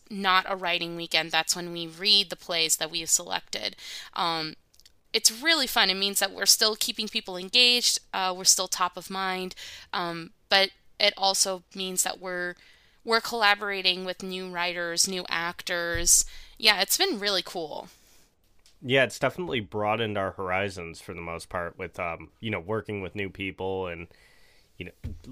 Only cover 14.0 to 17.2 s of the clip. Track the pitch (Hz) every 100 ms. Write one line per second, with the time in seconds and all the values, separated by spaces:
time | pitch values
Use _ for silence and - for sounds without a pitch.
14 | 185 180 190 185 185 180 175 175 170 170
15 | 190 185 - 165 170 - - 175 170 170
16 | 175 - - - - - 220 196 196 -
17 | 392 240